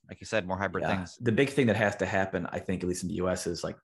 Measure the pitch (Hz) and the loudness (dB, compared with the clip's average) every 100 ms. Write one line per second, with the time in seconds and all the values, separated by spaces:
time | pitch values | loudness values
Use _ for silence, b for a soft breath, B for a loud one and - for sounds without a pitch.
0 | - - - 110 90 95 98 92 - 98 | -18 -16 -2 -2 0 -2 -2 0 0 -2
1 | 85 - 117 110 139 - 120 104 101 - | -4 -2 2 4 4 4 4 4 2 2
2 | 92 98 95 92 87 90 95 90 90 90 | 0 2 0 -2 -4 -4 -4 -2 -2 -2
3 | 87 87 90 87 - 82 82 - | -2 -2 0 0 -2 -4 -6 -8